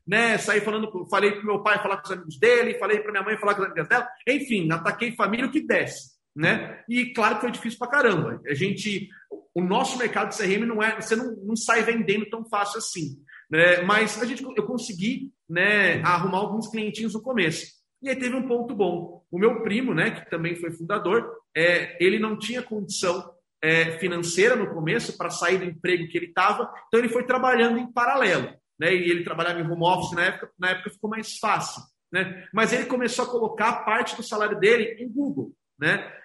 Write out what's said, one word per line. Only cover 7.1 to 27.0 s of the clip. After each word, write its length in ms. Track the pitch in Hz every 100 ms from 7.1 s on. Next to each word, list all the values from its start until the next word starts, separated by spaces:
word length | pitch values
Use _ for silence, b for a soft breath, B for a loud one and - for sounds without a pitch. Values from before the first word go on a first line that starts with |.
claro 220 | - 220 226
que 40 |
foi 100 | 247
difícil 280 | - 233 -
pra 100 | 240
caramba. 540 | 285 240 170 127 - 131
A 60 |
gente, 560 | 139 196 - 214 202 202 B B - -
o 80 | 175
nosso 340 | 180 220 254 247
mercado 320 | 233 202 208
de 60 |
C 100 | -
R 100 | 190
M 120 | 208 233
não 160 | 214
é, 180 | 220 220
você 160 | - 226
não, 180 | 254 208
não 200 | 196 226
sai 260 | - 226
vendendo 460 | 220 233 185 214 208
tão 160 | 226
fácil 320 | 220 208 202 220
assim, 400 | - 185 147 131 B B -
né? 320 | 160 175 175
Mas 400 | 180 208 208 214
a 20 |
gente, 180 | 233 -
eu 240 | 262 214 208
consegui, 680 | 247 - 175 208 269 269 - -
né, 520 | 170 196 208 185 160
arrumar 360 | 160 175 185 180
alguns 320 | 208 214 220
clientinhos 440 | 220 214 - 226
no 80 | 214
começo. 440 | 254 247 165 160 - _ _ _
E 60 | 269
aí 80 | 262
teve 200 | 247 262
um 100 | 240
ponto 280 | 240 240
bom. 500 | 208 185 170 - - _
O 80 | 175
meu 240 | 220 226
primo, 300 | 202 214 254
né, 180 | 160 214
que 180 | - -
também 240 | 170 165 170
foi 140 | 170
fundador, 600 | 165 165 208 170 226 233 - _
é, 480 | 156 170 170 - -
ele 160 | 180 220
não 200 | 220 214
tinha 240 | 220 247
condição, 680 | - 214 196 - 185 185 - - _ _
é, 360 | 156 165 165 160
financeira 580 | 185 170 165 180 220 240
no 160 | 196
começo 460 | 160 160 226 - -
pra 100 | 175
sair 300 | - 175 185
do 60 |
emprego 440 | 180 160 180 175 165
que 80 | 170
ele 160 | 170
tava, 400 | - 196 214 233 B -
então 120 |
ele 120 | 226